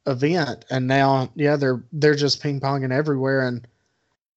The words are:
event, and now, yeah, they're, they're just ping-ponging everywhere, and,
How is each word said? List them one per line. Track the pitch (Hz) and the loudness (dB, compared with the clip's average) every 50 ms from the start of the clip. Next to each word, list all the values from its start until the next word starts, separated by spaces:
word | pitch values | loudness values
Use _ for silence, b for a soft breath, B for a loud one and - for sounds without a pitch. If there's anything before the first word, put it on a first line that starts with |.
| _ 143 | _ -4
event, | 135 123 139 151 175 180 147 127 113 - - - | -2 0 0 0 2 0 0 -2 -4 -8 -8 -6
and | 131 131 127 127 | -4 -2 0 2
now, | 135 139 135 135 135 135 131 120 - | 2 4 4 4 2 2 0 -4 -4
yeah, | - 147 143 147 | -2 0 0 2
they're, | 143 139 131 127 117 113 - - | 2 0 0 -2 -2 -6 -10 -4
they're | 151 143 151 147 | 2 4 4 4
just | 147 147 139 135 - | 4 2 0 -2 -2
ping-ponging | - 147 143 135 131 135 143 139 131 127 | -2 -4 -4 -2 -2 -2 -2 -2 -2 -2
everywhere, | 127 139 156 156 143 131 131 135 135 135 131 | -2 -2 0 0 -2 -2 0 0 0 0 0
and, | 127 123 120 117 - _ _ _ _ _ _ _ _ _ _ _ _ _ | -2 -4 -6 -10 -14 _ _ _ _ _ _ _ _ _ _ _ _ _